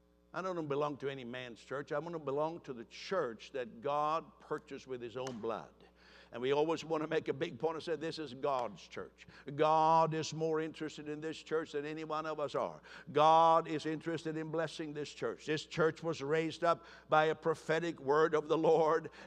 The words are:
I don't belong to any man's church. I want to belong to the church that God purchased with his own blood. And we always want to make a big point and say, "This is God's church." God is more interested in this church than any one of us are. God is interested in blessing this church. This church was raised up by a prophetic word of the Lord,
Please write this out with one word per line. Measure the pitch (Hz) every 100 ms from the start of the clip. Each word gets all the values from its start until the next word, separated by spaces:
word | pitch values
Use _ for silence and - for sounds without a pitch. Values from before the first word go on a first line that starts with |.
| _ _ _
I | 165
don't | 185 175 156
belong | 139 147 135
to | 135
any | 139
man's | 120 127 127 110
church. | - 131 143
I | 147
want | 160
to | 170
belong | 139 139 156 170 -
to |
the | 123 110
church | - - 190 135 110 -
that | 135 120 117
God | 139 147 151 160 147 -
purchased | - 151 - 139 -
with | 127
his | 120 110
own | 131 120
blood. | 113 104 67 - - _ - - -
And | 120
we | 127
always | 143 156 165 160
want | 160
to | 156
make | 160 -
a |
big | 139 165 123
point | 160
and | 160
say, | 175 156
"This | 160 151
is | 151 131
God's | 143 131 117 92 -
church." | - 90 - - - - 143
God | 156 160 156 165 160
is | 156 151
more | 151 160 156
interested | 160 143 156 - 147
in | 151
this | 156 147
church | - 156 160
than | 147 147
any | 156
one | 156 151 156
of | 151
us | 143
are. | 139 101 78 - - -
God | 131 151 160 165 165 165
is | 151 151
interested | 156 165 165 160 156
in | 160
blessing | 160 160 - 160
this | 147 143
church. | - 123 - -
This | 151 -
church | - 160 156
was | 160 151
raised | 139 160 165 -
up | 170 160 - - -
by | 156 156
a | 156
prophetic | 165 156 - 160 170 135
word | 135 147 165 151
of | 151
the | 156
Lord, | 160 160 156 160 156 -